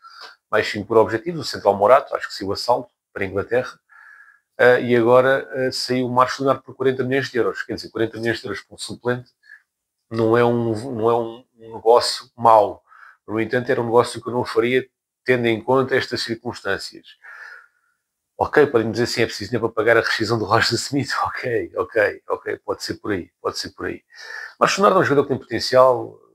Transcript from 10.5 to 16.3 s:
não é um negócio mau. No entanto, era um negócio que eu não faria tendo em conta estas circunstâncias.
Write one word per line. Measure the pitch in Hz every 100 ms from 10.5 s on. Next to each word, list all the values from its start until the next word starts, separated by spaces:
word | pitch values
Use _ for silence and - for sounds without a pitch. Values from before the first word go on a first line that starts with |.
| 120 117 107 135
não | 117 113
é | 117
um | 113 117 _
negócio | 117 113 113 110 120 - - - -
mau. | 117 110 101 80 _ _ - _ -
No | 107
entanto, | 110 123 120
era | 123
um |
negócio | 117 117 117 117
que | 117
eu |
não | 120
faria | 120 113 117 127 127 _ _ _
tendo | - 127 117
em | 110
conta | 113 135 131 131
estas | - 120
circunstâncias. | -